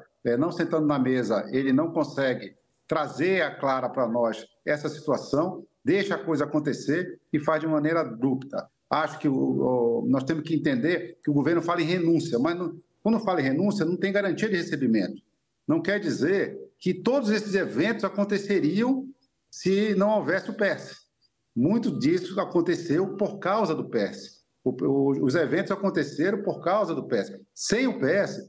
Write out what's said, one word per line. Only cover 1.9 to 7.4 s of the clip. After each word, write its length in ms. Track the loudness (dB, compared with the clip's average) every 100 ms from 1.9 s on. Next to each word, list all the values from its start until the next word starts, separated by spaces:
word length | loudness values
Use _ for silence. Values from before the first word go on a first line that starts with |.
consegue 640 | 0 -2 0 -2 -2 -6 -18 _ _ -4
trazer 560 | -2 -2 -2 0 2
a 120 | 0 -2
clara 340 | -2 0 -2
pra 180 | 0 0
nós 400 | 2 0 -2 -10 _ -2
essa 240 | -2 -2
situação, 760 | -6 -2 -2 0 0 0 -4 -14 _ 0
deixa 300 | 2 2 -2
a 100 | -2
coisa 200 | 0 0
acontecer 720 | 0 -2 -2 0 -2 -2 -10 _
e 60 |
faz 220 | -4